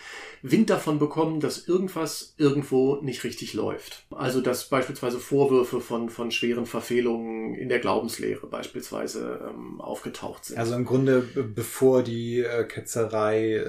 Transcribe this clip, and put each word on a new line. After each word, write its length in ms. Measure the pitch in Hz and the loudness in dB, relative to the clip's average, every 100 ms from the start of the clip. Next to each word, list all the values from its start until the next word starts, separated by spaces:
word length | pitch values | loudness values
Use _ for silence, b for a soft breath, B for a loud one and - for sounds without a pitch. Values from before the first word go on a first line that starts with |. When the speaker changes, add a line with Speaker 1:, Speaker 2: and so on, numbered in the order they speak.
| B B B B | B B B B
Speaker 1:
Wind 280 | 131 180 214 | 2 4 4
davon 280 | 185 160 151 | 2 2 2
bekommen, 400 | 147 156 160 156 | 2 2 0 0
dass 300 | 131 - - | -2 -4 0
irgendwas 640 | 185 190 165 151 - - - | 0 0 -2 -4 -6 -12 2
irgendwo 600 | 143 143 135 131 131 143 | 4 4 2 4 4 2
nicht 260 | 143 120 | -2 -4
richtig 320 | 117 - - | -6 -8 -8
läuft. 520 | 107 104 - - - _ | -4 -4 -4 -10 -18 _
Also 300 | - 131 131 | -4 0 2
dass 280 | 123 123 - | 2 -2 0
beispielsweise 520 | 131 127 143 123 120 | 0 0 -4 -4 -4
Vorwürfe 600 | - 139 131 131 120 120 | 0 4 6 6 4 -2
von, 300 | - 117 117 | -2 -4 -4
von 220 | - 117 | -4 -4
schweren 340 | - 120 120 117 | 0 0 0 -2
Verfehlungen 880 | 117 - 120 120 117 113 113 113 | -6 0 2 2 0 -4 -6 -6
in 140 | 120 127 | -6 -2
der 100 | 120 | 0
Glaubenslehre 720 | 104 107 113 - 107 - - | 2 0 0 -4 -4 -4 -6
beispielsweise, 1000 | - - - - 55 57 57 60 - - | -8 -8 -10 -8 -6 -6 -6 -6 -6 -8
ähm, 300 | 58 60 - | -10 -12 -12
aufgetaucht 640 | - 127 120 - - - - | -8 -8 -8 -8 -10 -10 -10
sind. 120 | 113 | -4
Speaker 2:
Also 160 | 117 | -2
im 100 | 123 | 0
Grunde, 360 | 123 131 135 127 | 2 4 6 4
be-, 240 | 120 139 | 4 -4
bevor 580 | 110 107 113 - 131 127 | -4 -4 -6 4 6 6
die, 380 | 117 117 117 120 | 4 -2 -2 0
äh, 240 | 120 120 | 0 0
Ketzerei, 880 | 107 - - 117 110 110 107 110 110 | -2 -4 -6 -2 0 2 2 4 2
äh, 160 | 107 | 2